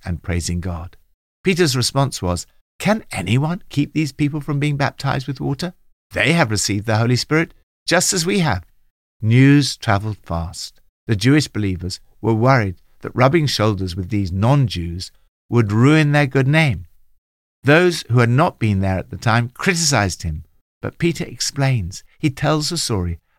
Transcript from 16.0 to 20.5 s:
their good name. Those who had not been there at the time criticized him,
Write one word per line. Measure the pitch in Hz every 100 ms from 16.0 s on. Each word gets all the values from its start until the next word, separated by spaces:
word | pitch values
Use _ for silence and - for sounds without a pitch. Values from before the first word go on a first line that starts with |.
| 147
their | 147 143
good | 139 131
name. | 156 156 87 - _ _ _ _ _ _ _
Those | 131 156 180 160 -
who | 123
had | 117
not | 127 180 -
been | 110 95
there | 95 92
at | -
the | 90
time | 120 113 117
criticized | - 190 170 160 123 101 -
him, | 82 78 -